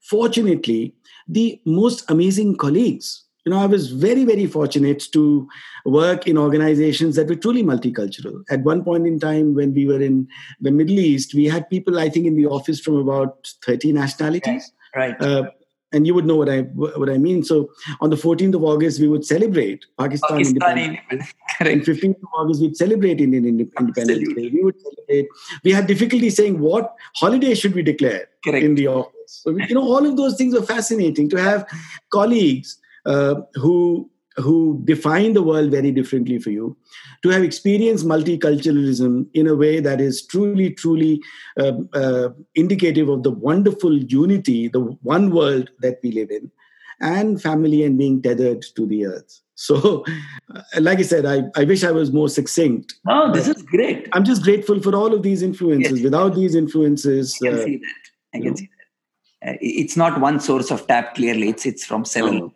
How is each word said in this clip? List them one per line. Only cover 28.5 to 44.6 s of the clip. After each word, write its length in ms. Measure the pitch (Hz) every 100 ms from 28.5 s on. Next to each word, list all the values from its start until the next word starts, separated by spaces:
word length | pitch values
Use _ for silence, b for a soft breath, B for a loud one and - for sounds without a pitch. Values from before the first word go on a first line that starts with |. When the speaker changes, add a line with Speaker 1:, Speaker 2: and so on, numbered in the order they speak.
| 147 151
Speaker 1:
in 100 | 147
the 120 | 139
office. 260 | 131 123 - -
So, 240 | - -
we, 140 | 165 196
you 80 | 240
know, 80 |
all 220 | 262 254 294
of 120 | 262
those 180 | 269 -
things 180 | 254
were 120 | 240 -
fascinating 640 | 220 214 226 175 147 147
to 80 | 180
have 300 | 190 208 196 160 B B _
colleagues 680 | 208 214 240 175 131 - - b b -
uh, 300 | 143 139 143 - -
who, 540 | 139 175 175 170 - _ _ -
who 440 | 127 165 160 143 127
define 480 | 151 151 160 214
the 100 | 208
world 280 | 165 156 151
very 200 | 139 139
differently 480 | 131 127 135 120 123
for 100 | 120
you, 260 | 104 113 - B B B B
to 80 | 180
have 140 | 185
experienced 640 | 180 - 196 202 226 214 160
multiculturalism 1200 | 156 156 170 156 147 160 147 139 123 127 123 131
in 140 | 156 156
a 80 | 151
way 240 | 151 160
that 220 | 147 135
is 240 | 139 127 -
truly, 460 | 180 208 202 185
truly, 500 | - 165 160 160 151 B B B -
uh, 140 | 139 123 185
uh, 360 | 147 131 127 123 123 - -
indicative 540 | 170 196 170 160 147
of 140 | 139
the 80 | 127
wonderful 640 | 117 123 170 202 196 175 147
unity, 720 | 123 131 170 196 - 120